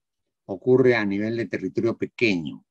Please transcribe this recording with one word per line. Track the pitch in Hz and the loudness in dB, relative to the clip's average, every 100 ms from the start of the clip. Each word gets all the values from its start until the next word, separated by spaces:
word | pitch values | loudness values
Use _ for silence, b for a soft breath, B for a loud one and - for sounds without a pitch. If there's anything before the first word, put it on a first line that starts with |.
| _ _ _ _ - | _ _ _ _ -12
ocurre | 95 127 127 127 117 | -6 2 4 6 4
a | 104 | 0
nivel | 101 110 117 | -2 -2 -4
de | 101 | -6
territorio | - 92 - 113 110 | -6 -4 -2 -2 -2
pequeño, | 95 - 117 90 71 - _ | -8 -2 0 0 -4 -12 _